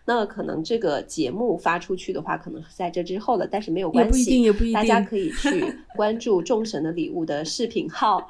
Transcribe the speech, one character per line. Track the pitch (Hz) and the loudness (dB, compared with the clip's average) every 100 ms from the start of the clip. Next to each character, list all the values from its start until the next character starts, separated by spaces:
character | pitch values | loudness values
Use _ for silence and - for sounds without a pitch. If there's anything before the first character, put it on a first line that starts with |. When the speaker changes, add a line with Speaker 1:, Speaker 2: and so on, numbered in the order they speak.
| - | -2
Speaker 1:
那 | 240 202 | 0 0
可 | 214 | -6
能 | 151 156 | -6 -4
这 | 160 226 | -2 0
个 | 185 135 | 0 -2
节 | - - 131 | -4 -2 -2
目 | 190 240 165 | 0 0 0
发 | 170 175 | 0 -2
出 | - 185 | -4 -6
去 | - | -4
的 | 151 | -6
话， | 160 160 | -4 -6
可 | 175 | -6
能 | - 160 - | -14 -16 -8
在 | 175 | -4
这 | 175 | -4
之 | 175 185 | -4 -4
后 | 220 220 | 0 0
了， | 156 | 0
但 | 202 | -4
是 | 208 | -2
没 | 165 | -2
有 | 185 | 2
关 | 247 226 | 4 4
系， | |
Speaker 2:
也 | |
不 | 262 | 4
一 | 240 | 4
定， | 254 | 6
也 | 226 | 6
不 | 208 233 | 4 2
一 | |
定。 | |
Speaker 1:
大 | 220 | 2
家 | 226 226 | 4 4
可 | 196 208 | 4 -2
以 | 180 | -2
去 | - 285 370 - - - - | -2 0 0 -2 -6 -10 -2
关 | 214 226 | 0 0
注 | 240 190 | 2 2
“众 | 175 226 | 2 0
神 | 220 190 | 0 -2
的 | 160 | -2
礼 | 170 160 | -2 -4
物” | 180 160 | -4 -2
的 | 147 156 | -2 -4
视 | - 226 | -4 -2
频 | 185 165 | -2 -4
号， | - 226 190 | 0 2 2